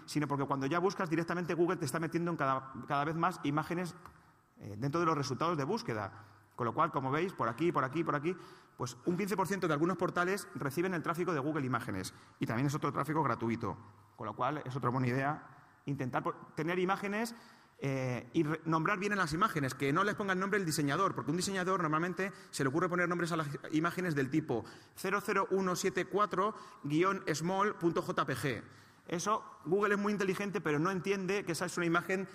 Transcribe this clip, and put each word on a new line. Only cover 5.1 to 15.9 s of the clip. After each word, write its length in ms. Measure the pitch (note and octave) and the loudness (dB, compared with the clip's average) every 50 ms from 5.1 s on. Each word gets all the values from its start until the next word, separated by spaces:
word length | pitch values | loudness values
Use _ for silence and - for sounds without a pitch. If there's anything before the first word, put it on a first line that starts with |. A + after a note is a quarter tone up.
| D#3+ | 2
resultados 440 | D3 C3+ B2 B2+ A2+ D3+ E3 F3+ D3 | 2 0 -2 -2 0 0 0 0 0
de 40 | C3+ | 0
búsqueda. 480 | D3+ A3 A3+ - - A#2 G#2+ G2+ F#2+ - - - - - - - _ _ | 0 -2 -2 -2 -4 -4 -2 -4 -6 -8 -14 -20 -20 -20 -20 -20 _ _
Con 100 | - B2 | -2 -2
lo 80 | A2+ A2+ | -2 2
cual, 180 | D3 D#3+ E3 | 2 0 2
como 180 | - D3 C3 C3 | 2 -2 -2 0
veis, 240 | C#3 D#3 F3 G3 - | 0 0 0 -2 -2
por 160 | - B2 A2+ | -2 -2 -2
aquí, 220 | A2+ A#2+ D#3+ F3 | 0 2 0 2
por 120 | C#3 D3+ C3 | 2 2 0
aquí, 200 | B2+ C3 E3 E3 | 0 0 -2 0
por 100 | D3+ C#3+ | 0 0
aquí, 220 | D3 C#3 F3 F#3 - - - - - - - - | 0 0 -2 -4 -4 -10 -16 -20 -20 -20 -20 -8
pues 180 | - C3 A#2+ - - - | -6 -6 -6 -6 -4 -2
un 120 | E3 F3+ | 0 0
quince 180 | E3+ G#3 F#3+ G#3 | 0 0 0 2
por 120 | F#3 F#3 | 0 2
ciento 200 | D#3 G3 F#3 F#3 | 0 0 0 2
de 60 | E3 D3+ | 2 2
algunos 240 | C#3+ E3 F3 F#3 | 2 2 0 2
portales 500 | - F#3 E3+ F3 F3 F3 F3+ G3 G3 - - - | 0 0 0 2 0 2 2 0 -2 -4 -10 -8
reciben 400 | - D3 C#3+ - F3 F3 F#3+ F#3 | -4 -4 -2 0 0 0 0 0
el 80 | D#3+ | 0
tráfico 320 | C3+ D#3 E3+ E3 F3+ F3 E3+ | -2 -2 0 0 0 0 0
de 60 | C#3+ | 0
Google 260 | C3 D#3 D3+ D#3+ C3+ | 0 0 0 0 0
Imágenes. 480 | B2+ B2 A2+ - - G2+ F#2+ F#2 - - - - - - _ | 0 0 -2 -2 -2 -4 -4 -4 -6 -10 -14 -20 -20 -6 _
Y 60 | - | -2
también 220 | C3+ A#2 A#2 C#3 | 0 2 2 2
es 80 | D3 C#3 | 2 2
otro 160 | D3 - C#3+ | 2 0 0
tráfico 320 | - E3 C#3 D3 D3+ D#3+ D3 | 0 0 -2 0 0 0 2
gratuito. 540 | C3 A#2 A2+ A#2 A#2 A2+ A2+ A#2 G2 F2 - - - - - - - - | 2 0 0 0 0 0 0 -2 -4 -6 -6 -12 -20 -20 -20 -20 -20 -14
Con 120 | - A2+ | -10 -10
lo 80 | G#2 G#2+ | -8 -4
cual, 260 | - B2 C3 D3+ D3 - | -2 0 0 0 -2 -6
es 120 | C3 B2 | -6 -6
otra 160 | C#3 C3 B2+ | 0 0 0
buena 160 | A#2 C3 B2+ | 2 2 2
idea 360 | B2 B2 C3+ C3+ C#3+ D#3 D#3 - - - - - - - - _ | 2 2 2 2 0 -2 -2 -8 -16 -20 -20 -20 -20 -20 -12 _
intentar 360 | D3 | -6